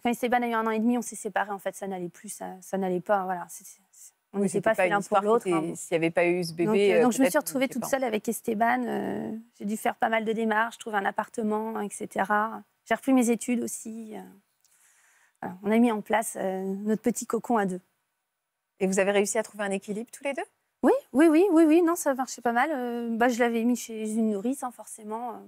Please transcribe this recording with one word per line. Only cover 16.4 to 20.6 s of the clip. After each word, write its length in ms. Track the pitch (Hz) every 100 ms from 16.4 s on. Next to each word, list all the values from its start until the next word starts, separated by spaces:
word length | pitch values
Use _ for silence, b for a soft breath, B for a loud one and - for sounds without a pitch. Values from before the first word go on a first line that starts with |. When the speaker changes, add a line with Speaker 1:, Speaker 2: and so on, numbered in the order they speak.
Speaker 1:
euh, 220 | 190 190 190 196
notre 180 | 208 214
petit 240 | 240 - 233
cocon 300 | 226 - 233
à 80 | 190
deux. 140 | 180 - _ _ _ _ _ _ _ _ _
Speaker 2:
Et 60 | 190
vous 120 | 190
avez 140 | 190
réussi 260 | 202 202 226
à 40 |
trouver 220 | 214 208
un 60 | 202
équilibre 400 | 196 208 208 240
tous 140 | -
les 80 | 277
deux ? 100 | 277 415 _